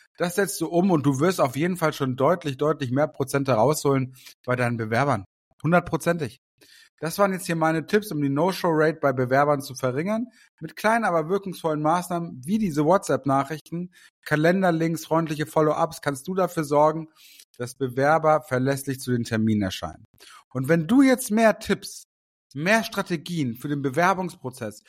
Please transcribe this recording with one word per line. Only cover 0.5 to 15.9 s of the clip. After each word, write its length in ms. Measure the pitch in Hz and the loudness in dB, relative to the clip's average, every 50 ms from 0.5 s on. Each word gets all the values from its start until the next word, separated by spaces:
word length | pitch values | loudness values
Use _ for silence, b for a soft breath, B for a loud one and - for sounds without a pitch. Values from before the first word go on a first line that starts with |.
| - - | -2 -4
du 80 | 165 160 | -4 0
um 240 | 170 170 180 196 | 2 2 4 4
und 140 | 180 151 127 | 4 4 2
du 160 | 143 139 131 | 2 0 2
wirst 180 | 151 185 185 180 | 2 0 2 2
auf 160 | 156 131 120 | 0 0 0
jeden 220 | 135 160 180 185 170 | -2 -2 -2 -2 0
Fall 160 | 165 156 139 | -2 -2 -2
schon 240 | - 143 131 123 113 | -2 -4 -4 0 2
deutlich, 400 | 131 151 180 180 - 147 131 127 | 2 2 2 0 -2 -6 -4 -2
deutlich 340 | 147 151 156 147 139 120 | 0 -2 0 -2 -2 -2
mehr 160 | 127 139 151 151 | 0 0 0 0
Prozente 460 | - - 139 135 - 139 139 135 123 | -2 -4 -4 -2 -2 -2 0 2 2
rausholen 600 | 104 113 139 156 - - 143 139 135 131 127 B B B B B B _ | 4 4 4 2 2 0 0 2 0 0 -4 B B B B B B _
bei 120 | 123 123 123 | -4 -2 0
deinen 180 | 123 120 120 | 0 -2 -2
Bewerbern. 480 | 113 113 107 113 117 139 143 127 101 92 - _ _ _ _ _ _ - | -2 -2 0 0 2 2 2 0 -2 -4 -8 _ _ _ _ _ _ 0
Hundertprozentig. 760 | 151 175 175 170 - - 156 - 170 170 170 147 110 - - _ _ _ _ b b b b b b b _ | 2 2 2 2 0 -4 -4 -2 -2 -2 -2 -4 -8 -10 -12 _ _ _ _ b b b b b b b _
Das 180 | - 160 160 - | -8 -6 0 2
waren 140 | 202 190 | 2 2
jetzt 140 | 185 170 - | 0 -2 -4
hier 100 | - 170 | -4 -2
meine 300 | 165 160 160 160 160 151 | 0 2 0 0 0 -2
Tipps, 260 | - 202 214 208 - | 0 0 0 0 -2
um 100 | 156 147 | -4 -2
die 60 | 143 139 | -2 0
No-Show-Rate 720 | 139 143 165 190 180 - - 175 160 156 151 156 156 156 | 2 2 2 0 0 0 0 0 2 4 2 2 2 2
bei 120 | - 139 131 | 0 0 2
Bewerbern 480 | 127 127 120 131 139 147 147 147 139 | 0 0 2 4 4 4 4 2 0
zu 120 | 135 - 127 | -2 -8 -8
verringern. 520 | - - 127 120 139 170 202 214 226 240 - b b b b b - | -4 -4 -4 -2 -2 -2 -2 -2 -4 -4 -6 b b b b b -14
Mit 160 | 160 156 - | -14 -14 -8
kleinen, 300 | - - 214 226 233 220 | -4 0 0 2 2 2
aber 240 | 196 175 165 156 156 | 0 0 0 0 0
wirkungsvollen 520 | 196 196 - 190 170 - - 165 156 151 | -2 -2 -4 -6 -8 -6 -4 -2 -2 0
Maßnahmen 600 | 151 151 170 180 175 - 180 170 170 170 175 127 127 | 0 0 0 0 -2 -2 -4 -6 -6 -6 -10 -12 -6
wie 140 | 151 208 220 | -2 -2 0
diese 260 | 220 180 143 147 151 | 0 0 0 2 2
WhatsApp-Nachrichten, 1080 | 151 180 196 - - 143 127 - 139 135 135 135 - 156 147 - - 165 170 180 175 b b b b b b - | 4 4 2 2 0 -2 -2 0 0 0 0 0 -2 -6 -12 -10 -10 -10 -10 -10 -10 b b b b b b -8
Kalenderlinks, 800 | - 151 151 156 170 185 196 185 180 165 160 165 165 165 151 - | -2 0 2 4 4 4 4 2 2 2 2 0 -2 -2 -4 -4
freundliche 400 | - 165 160 165 156 156 147 151 | -2 0 0 0 -2 -4 -6 -6
Follow-ups 560 | - - 160 156 151 151 - 165 160 | -2 0 2 2 2 2 0 -2 -4